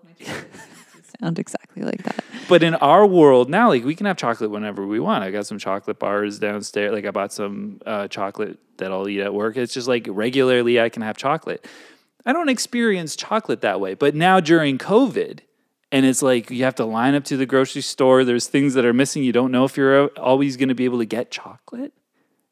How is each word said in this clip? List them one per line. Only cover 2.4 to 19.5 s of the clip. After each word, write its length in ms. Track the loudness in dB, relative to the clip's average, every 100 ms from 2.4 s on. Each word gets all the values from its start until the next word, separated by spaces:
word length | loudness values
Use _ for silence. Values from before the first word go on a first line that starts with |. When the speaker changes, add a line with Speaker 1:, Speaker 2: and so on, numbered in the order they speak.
| 4
Speaker 2:
But 160 | 4
in 120 | 4
our 320 | 2 6 6 6
world 420 | 8 8 8 4
now, 220 | 2 4
like, 160 | 2 0
we 80 |
can 100 | -4
have 140 | -4 -4
chocolate 320 | -4 -4 -4
whenever 360 | -6 -8 -8 -6
we 140 | -4
want. 240 | -2 -2
I 60 | -4
got 160 | -6 -8
some 120 | -8
chocolate 400 | -6 -6 -6 -6
bars 400 | -4 -2 -4 -4
downstairs. 540 | -6 -6 -8 -4 -4
Like, 140 | -4 -4
I 40 |
bought 220 | -4 -6
some, 480 | -6 -8 -8 -12 -12 -8
uh, 220 | -8 -8
chocolate 500 | -8 -8 -6 -10 -10 _ -10
that 160 | -8
I'll 160 | -6 -6
eat 140 | -4
at 100 | -4
work. 240 | -4 -4 -4
It's 160 | -6
just, 160 | -6 -4
like, 180 | -4 -4
regularly 680 | -4 -2 2 2 4 4 2
I 120 | 2
can 100 | -2
have 160 | -8 -6
chocolate. 480 | -4 -4 -6 -12 -14 -20 -20 _ _ _ -4
I 80 |
don't 160 | -2 -2
experience 680 | -2 -4 -2 0 0 -4 -10
chocolate 460 | -4 -4 -2 -2
that 180 | -2 -2
way. 140 | -4
But 200 | -2 0
now 260 | 2 4 4
during 360 | 4 4 2 -2
covid, 640 | 0 2 2 0 -6 -8 _ _ _ _ _
and 120 | 2
it's 180 | 2 2
like 280 | 2 0 -2
you 140 | -2
have 100 | -2 0
to 80 |
line 300 | -2 0 0
up 80 | 0 -2
to 100 | -4
the 100 | 0
grocery 360 | 2 0 -2
store. 420 | -8 2 4 6
There's 240 | 4 0 0
things 260 | 0 2
that 100 | 2
are 80 | 2
missing. 300 | 2 0 0
You 80 | 0
don't 220 | 0 0